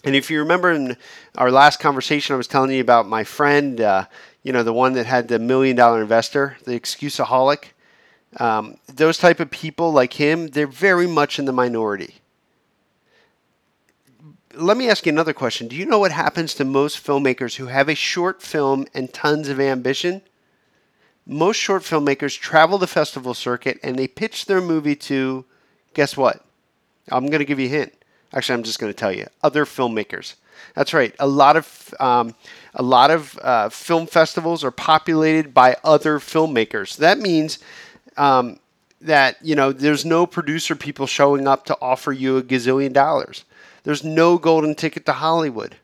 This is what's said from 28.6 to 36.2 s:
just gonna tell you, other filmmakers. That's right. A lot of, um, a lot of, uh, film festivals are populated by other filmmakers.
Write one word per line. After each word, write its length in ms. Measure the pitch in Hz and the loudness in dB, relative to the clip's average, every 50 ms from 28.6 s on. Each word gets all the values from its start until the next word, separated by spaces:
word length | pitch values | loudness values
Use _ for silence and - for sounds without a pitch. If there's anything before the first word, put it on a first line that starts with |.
| 113 | -4
just 160 | 113 113 - | -8 -8 -8
gonna 140 | 117 104 101 | -8 -10 -8
tell 180 | - 117 101 | -4 -4 -4
you, 160 | 92 104 101 - _ _ - | -4 -6 -10 -14 _ _ -2
other 220 | 151 135 151 147 | -2 0 0 -4
filmmakers. 680 | - - - 131 120 113 110 101 _ - - - - - _ _ _ _ - - - _ | -4 -2 -4 -4 -2 -2 -6 -8 _ -12 -14 -14 -16 -20 _ _ _ _ -20 -20 -12 _
That's 200 | 151 139 - - | -4 -4 0 2
right. 220 | 160 123 110 - - | 0 0 0 -2 -2
A 80 | 143 | -2
lot 280 | 139 139 143 139 143 156 | 0 4 6 6 6 6
of, 380 | 160 151 - - - - - - - | 4 0 -4 -20 -20 -20 -20 -8 -4
um, 360 | 131 127 123 123 117 117 113 _ _ - - - - - _ | 0 2 2 2 0 -2 -6 _ _ -20 -20 -20 -20 -16 _
a 80 | - 127 | -6 0
lot 280 | 123 131 120 131 143 | 4 6 6 6 6
of, 260 | 160 165 147 - - - | 4 2 -2 -8 -18 -8
uh, 280 | - 131 123 113 104 113 | -2 0 0 0 0 -2
film 380 | - - - - 170 165 165 | -6 -10 -4 -2 -2 -2 -2
festivals 560 | 160 - 170 160 - - 190 160 165 170 156 151 | 0 2 2 2 2 0 -6 -4 -4 -4 -4 -4
are 80 | 131 | -6
populated 840 | - - - - 156 156 - - 160 156 156 160 160 160 151 143 127 | -6 -4 0 2 2 2 2 0 0 2 2 2 2 0 -2 2 4
by 240 | 135 127 127 123 - - | 6 6 6 4 2 2
other 360 | 156 156 147 151 156 151 | 4 4 4 4 0 -2
filmmakers. 760 | 143 | -2